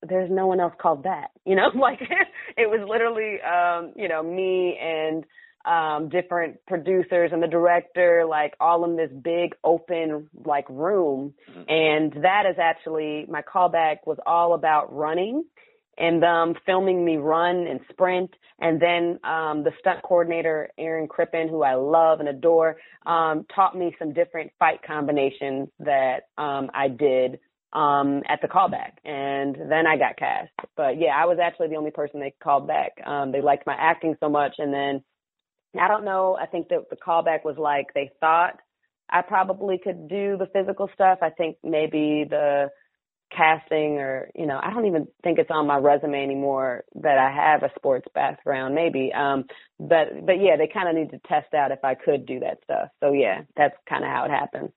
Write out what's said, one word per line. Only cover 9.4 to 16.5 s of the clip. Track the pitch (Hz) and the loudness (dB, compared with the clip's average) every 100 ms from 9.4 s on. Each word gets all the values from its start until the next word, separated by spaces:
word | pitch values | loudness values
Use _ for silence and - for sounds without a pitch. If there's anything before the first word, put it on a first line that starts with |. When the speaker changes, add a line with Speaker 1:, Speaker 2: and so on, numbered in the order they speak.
| 175 - | -2 -2
Speaker 1:
open, | - 165 165 170 160 151 151 - | 2 2 0 -4 -2 -4 -10 -14
like, | 156 143 - | -4 -4 -4
room. | 131 160 202 165 139 143 139 - | -4 0 2 0 -2 -6 -12 -20
Speaker 2:
Mm-hmm. | - - | -20 -2
Speaker 1:
And | 160 156 151 156 143 | 2 4 2 0 2
that | 170 202 | 2 4
is | 202 175 | 0 2
actually, | 165 165 - 160 156 151 151 | 0 0 -4 -6 -4 -8 -8
my | 156 | -10
callback | - 196 180 170 160 151 | -4 2 2 4 0 0
was | - 151 - | -6 -6 0
all | 170 170 | 2 4
about | 170 160 151 - | 2 2 2 0
running | 139 151 165 196 269 339 _ _ _ _ - | -4 -4 -2 -2 -4 -8 _ _ _ _ -2
and | 165 170 | 0 4
them | 170 170 165 | 4 4 2